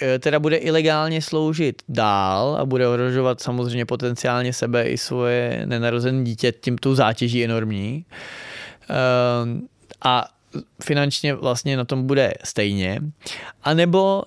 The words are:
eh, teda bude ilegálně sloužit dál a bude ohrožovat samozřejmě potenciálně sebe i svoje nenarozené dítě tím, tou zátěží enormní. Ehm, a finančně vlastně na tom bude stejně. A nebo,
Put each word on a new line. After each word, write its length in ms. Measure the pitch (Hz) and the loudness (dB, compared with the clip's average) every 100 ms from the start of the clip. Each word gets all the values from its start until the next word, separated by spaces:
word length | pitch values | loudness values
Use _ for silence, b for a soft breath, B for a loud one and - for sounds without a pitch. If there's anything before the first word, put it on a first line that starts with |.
eh, 160 | 135 131 | 0 0
teda 200 | 151 151 | 2 2
bude 180 | 151 151 | 2 2
ilegálně 640 | - 160 160 156 160 160 | 2 2 2 2 0 -2
sloužit 600 | 151 156 156 160 156 117 - | -2 0 0 0 0 -2 -6
dál 680 | 120 107 101 95 95 123 151 | 0 2 4 2 2 0 0
a 40 | |
bude 240 | 135 131 123 | 0 2 2
ohrožovat 520 | 120 123 127 127 123 | 2 0 2 0 0
samozřejmě 440 | - 123 120 120 117 | -2 -2 -2 -2 -2
potenciálně 640 | 120 123 120 127 123 123 | -2 -2 -2 0 0 -2
sebe 320 | 123 117 120 | -2 0 0
i 140 | 117 123 | 0 -2
svoje 640 | - 127 120 123 120 117 | -4 -2 0 0 0 -2
nenarozené 600 | 110 117 117 120 123 131 | -4 -2 0 0 0 0
dítě 280 | 123 110 123 | -2 0 -2
tím, 260 | 113 - 120 | -2 -4 -2
tou 160 | 135 | 2
zátěží 500 | 135 113 113 120 120 | 4 2 2 0 0
enormní. 600 | 117 113 110 104 101 135 175 B B B B B B B - | 0 0 -2 -4 -4 -6 -10 B B B B B B B -6
Ehm, 760 | - 127 123 123 120 117 117 254 _ _ - | 0 2 4 2 2 -2 -4 -8 _ _ -2
a 240 | 135 123 - - _ - - - | 2 2 0 -10 _ -14 -14 -12
finančně 520 | - 147 143 - 151 | -2 0 2 0 -2
vlastně 420 | 135 127 120 147 135 | -2 -2 -2 -2 -2
na 80 | |
tom 220 | 123 135 131 | -2 -2 2
bude 260 | 139 127 - | 2 2 0
stejně. 560 | - - 104 101 92 98 151 - B B B - | -6 -2 0 0 0 -2 -6 -10 B B B -6
A 100 | - | 0
nebo, 480 | 160 170 180 196 196 | 2 4 4 4 2